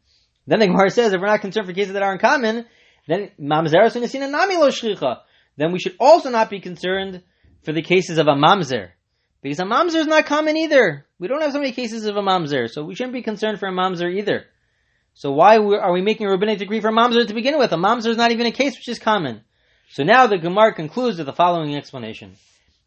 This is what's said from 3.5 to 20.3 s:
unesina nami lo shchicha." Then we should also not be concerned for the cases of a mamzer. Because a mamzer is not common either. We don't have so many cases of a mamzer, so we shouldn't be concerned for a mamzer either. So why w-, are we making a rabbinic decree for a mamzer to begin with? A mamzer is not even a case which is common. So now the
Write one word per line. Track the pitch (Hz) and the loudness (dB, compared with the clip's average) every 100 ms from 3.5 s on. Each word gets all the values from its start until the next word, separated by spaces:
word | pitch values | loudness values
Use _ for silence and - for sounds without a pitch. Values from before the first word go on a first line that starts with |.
| 151 165 165 226 240 | -2 4 4 4 2
unesina | 233 269 277 | -6 -6 -6
nami | 294 392 359 | -2 0 2
lo | 277 | 2
shchicha." | - 226 190 139 113 _ _ _ - | 0 -6 -4 -4 -6 _ _ _ -4
Then | 156 | -4
we | 180 | -2
should | 185 - | -6 2
also | 247 330 285 | 6 6 4
not | 226 220 | -2 -2
be | 202 | -4
concerned | 180 180 180 190 190 180 _ _ _ _ | -12 -8 -6 -4 -6 -12 _ _ _ _
for | - | -6
the | 156 | -6
cases | 156 185 180 160 | 2 0 2 0
of | 151 | 2
a | |
mamzer. | 139 156 202 139 120 90 _ _ _ _ _ | 4 4 4 0 -4 -6 _ _ _ _ _
Because | 139 147 | -10 -6
a | 190 | -2
mamzer | 254 349 320 | 0 0 0
is | 302 | 2
not | 311 302 | 2 2
common | 302 311 311 | -2 -2 -2
either. | 320 285 202 143 _ - | 2 2 2 -2 _ -12
We | 180 | -6
don't | 285 | -4
have | 302 | -4
so | 277 | -4
many | 277 | -6
cases | 240 240 226 214 | -6 -8 -6 -6
of | 208 | -4
a | |
mamzer, | 196 185 147 143 113 | 0 0 0 -2 -4
so | 147 156 | -6 -12
we | 190 | -8
shouldn't | 254 | -8
be | 247 | -6
concerned | 226 202 220 202 | -8 -4 -4 -4
for | 196 | -6
a | |
mamzer | 185 185 170 175 | -2 -2 -2 -4
either. | 190 202 120 - _ _ _ _ _ _ _ | -4 -2 -4 -6 _ _ _ _ _ _ _
So | 143 | -4
why | 139 190 220 | 4 6 6
w-, | 208 208 | 4 0
are | 202 | 0
we | 180 | 0
making | 196 220 202 | 0 -2 -2
a | |
rabbinic | 190 214 202 | 0 0 -2
decree | 196 220 | -4 -4
for | 214 | 0
a | |
mamzer | 220 240 233 233 | 2 2 2 0
to | |
begin | 220 247 302 | -2 -2 0
with? | 220 | 0
A | 165 | 2
mamzer | 190 247 226 | 0 0 -2
is | 226 | 0
not | 233 | 0
even | 226 240 | 0 -2
a | |
case | 233 277 - | -2 -4 -4
which | - | -12
is | 220 | -6
common. | 226 208 143 107 _ _ _ _ _ | -2 0 -2 -10 _ _ _ _ _
So | - | -4
now | 147 247 | 4 6
the | 247 | 6